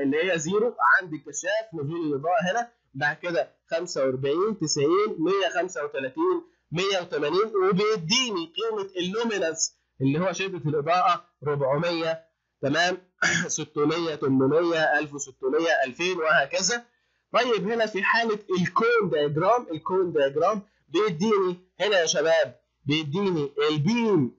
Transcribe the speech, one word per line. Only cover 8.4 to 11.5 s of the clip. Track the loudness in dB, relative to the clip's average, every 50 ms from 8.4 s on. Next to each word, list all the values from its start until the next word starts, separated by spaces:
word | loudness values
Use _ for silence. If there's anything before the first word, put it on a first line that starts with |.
| -6 -8 -8 -6
قيمة | -6 -4 -4 -4 -6 -8 -6 -6
اللومينس | -6 -4 -4 -4 -4 -2 -2 -2 -2 -2 -2 -4 -6 -6 -6 _ _ _ _ -2
اللي | 0 0 0 0
هو | 0 -2 -2
شدة | -2 -4 -6 -6 -6 -4 -2
الإضاءة | -2 -2 0 2 2 2 4 2 2 0 -2 _ _ _ -4
ربعمية، | -4